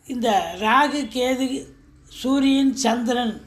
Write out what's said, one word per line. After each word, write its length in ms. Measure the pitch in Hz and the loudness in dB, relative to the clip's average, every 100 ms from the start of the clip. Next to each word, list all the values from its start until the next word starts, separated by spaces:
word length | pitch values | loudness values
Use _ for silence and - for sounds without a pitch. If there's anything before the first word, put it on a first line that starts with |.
| - | -12
இந்த 160 | 247 226 196 170 180 | -4 0 0 -2 -4
ராகு, 380 | 214 262 294 294 226 | 2 2 2 0 -4
கேது, 340 | 254 247 254 262 277 - - - - - - | -2 -2 0 -2 -4 -10 -20 -20 -20 -20 -6
சூரியன், 520 | 254 277 269 269 269 220 | 0 2 4 4 2 2
சந்திரன் 500 | 220 240 233 240 233 - | 0 0 0 -2 -2 -6